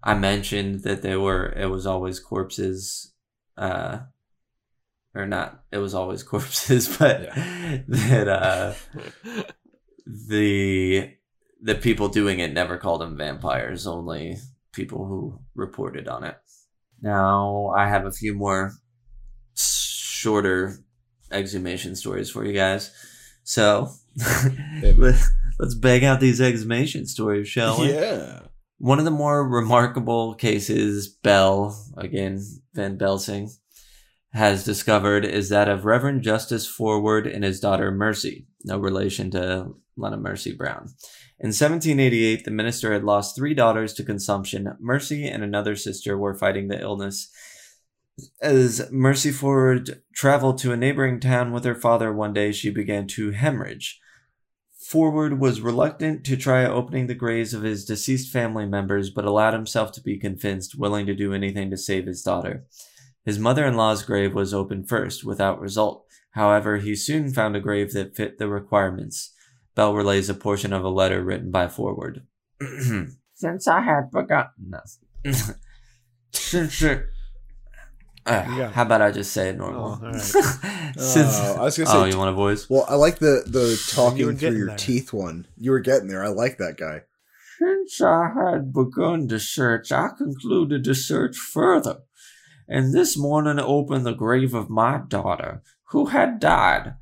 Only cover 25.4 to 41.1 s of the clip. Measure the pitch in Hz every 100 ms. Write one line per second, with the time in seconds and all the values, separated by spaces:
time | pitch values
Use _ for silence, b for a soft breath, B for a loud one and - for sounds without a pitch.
25.4 | - - - 113 127 123 139 131 131 117
26.4 | 127 117 107 117 147 139 - - 110 104
27.4 | 101 - 113 113 147 143 208 139 67 -
28.4 | - - _ _ 120 139 156 151 147 147
29.4 | 135 120 110 120 120 127 117 117 113 113
30.4 | 117 107 101 113 107 101 101 _ 104 101
31.4 | 95 98 101 104 - - 92 98 95 98
32.4 | 101 - _ - 98 95 98 98 - 101
33.4 | 104 - _ b b b b b _ 113
34.4 | 107 98 98 101 - 107 101 101 101 90
35.4 | 98 104 101 98 104 120 139 135 110 107
36.4 | - 117 107 - 110 104 107 107 107 101
37.4 | 101 95 101 95 98 98 107 104 - -
38.4 | - _ 95 95 98 95 98 95 98 95
39.4 | 90 92 92 - _ - 107 104 95 98
40.4 | - - - - - - B